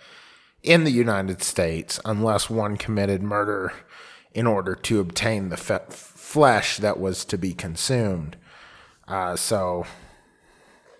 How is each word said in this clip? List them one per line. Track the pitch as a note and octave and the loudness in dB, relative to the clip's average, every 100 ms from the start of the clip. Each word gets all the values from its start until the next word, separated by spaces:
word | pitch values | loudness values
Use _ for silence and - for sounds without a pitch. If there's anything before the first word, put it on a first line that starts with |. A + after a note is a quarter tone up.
| - - - - _ _ | -20 -20 -20 -20 _ _
in | - E3+ | 4 6
the | D#3 | 6
United | A#2+ A#2 G2+ F#2+ F#2 | 4 4 2 -2 -4
States, | - - F2 D#2+ - - - | -2 0 0 -2 -6 -6 -4
unless | G#2+ A2 G#2 - | 0 2 2 0
one | A2+ G#2 G#2 | -2 -2 -2
committed | - G#2 G2 G2 | -2 0 0 0
murder | G2+ G#2 G#2 G2+ F#2 - - - - - _ | 0 0 0 -2 -4 -8 -16 -20 -20 -20 _
in | A2 A#2 | 0 2
order | G#2 F#2 F2+ | 2 0 -4
to | - A2 | 0 0
obtain | F2+ - A2+ A2 F#2+ | 0 -2 -2 -2 -4
the | F2 | -4
fe-, | - G2 - | -2 -4 -4
flesh | - - - - D3+ C#3+ A2 - - | -16 -20 -18 -4 6 6 6 2 0
that | G#2 - | 0 0
was | F#2+ F#2 - | -2 -4 -4
to | G2 | -4
be | F#2 | -4
consumed. | E2+ F#2 E2+ - B2+ A2 F2+ D2+ - - - - - - _ - | -4 -6 -4 0 0 0 -2 -6 -12 -20 -20 -20 -20 -20 _ -6
Uh, | F#2+ F2+ F2+ | -4 -2 -2
so | - G#2+ F#2 F2 F2 - - - _ _ _ _ _ _ _ - | 0 0 0 -2 -6 -12 -20 -20 _ _ _ _ _ _ _ -20